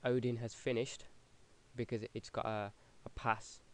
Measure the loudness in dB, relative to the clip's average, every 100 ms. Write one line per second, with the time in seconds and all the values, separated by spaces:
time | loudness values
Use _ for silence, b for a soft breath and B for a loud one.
0 | 6 4 4 2 -2 -2 0 2 0 -4
1 | -12 -18 -20 -20 -20 -20 -14 -6 -2 -2
2 | -2 -6 -6 -4 0 0 -2 -8 B B
3 | -12 -2 2 0 -2 -16 -20